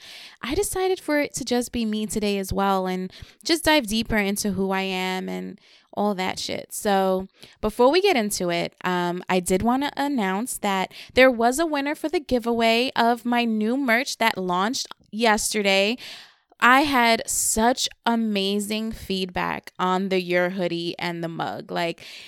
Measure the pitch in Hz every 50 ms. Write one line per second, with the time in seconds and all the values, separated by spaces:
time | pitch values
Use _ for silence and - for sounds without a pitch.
0 | - - - - - - - - - 240 285 359 415 - - 381 370 381 381 -
1 | - - 294 294 285 - - - 262 - 240 240 240 - - 240 233 214 214 214
2 | 214 214 - 220 208 208 202 196 190 190 - 190 196 196 196 190 185 185 185 185
3 | 185 185 - - - - - _ - - 330 311 - 320 311 302 240 196 214 220
4 | 226 - 220 214 202 196 208 202 - 208 185 185 196 190 190 190 190 190 190 185
5 | 185 185 185 185 190 185 185 185 185 185 185 - _ _ - - _ _ - -
6 | 202 208 208 180 185 190 - - - - - 202 - - - - - 214 196 190
7 | 190 190 185 185 190 190 _ _ - - - _ - 214 - - 240 262 302 370
8 | 381 415 349 247 214 208 - - 185 175 170 170 170 - _ - - 180 180 180
9 | 175 175 175 180 - - 180 185 180 - 190 185 208 226 247 269 285 285 - -
10 | 277 285 294 247 202 190 190 196 240 - - - - 202 196 190 - - - -
11 | - - - 247 254 262 247 220 226 240 254 277 339 330 302 285 277 285 311 -
12 | - 311 359 359 269 - 254 247 220 233 240 233 226 226 226 233 254 262 - -
13 | 233 233 247 233 - 240 240 240 240 233 220 214 214 214 247 277 285 247 220 233
14 | 277 - - - 226 226 - 190 190 180 175 180 190 220 269 - - - - _
15 | _ _ - 208 233 226 208 220 - - - 214 202 196 196 196 196 208 240 -
16 | - - - - - - _ _ _ _ _ - - 240 254 269 311 294 277 247
17 | 240 233 226 226 - - - - - - - 220 220 240 262 - - - - _
18 | - 233 233 233 226 220 208 196 190 196 202 208 202 202 214 214 220 220 214 -
19 | - - 190 185 185 180 180 180 175 170 165 - - - - - 180 185 185 185
20 | 196 190 185 185 180 175 175 180 180 175 190 196 180 170 170 170 170 170 - -
21 | - 175 170 170 170 165 165 160 156 113 98 - - 190 180 175 175 170 170 -
22 | - - - - -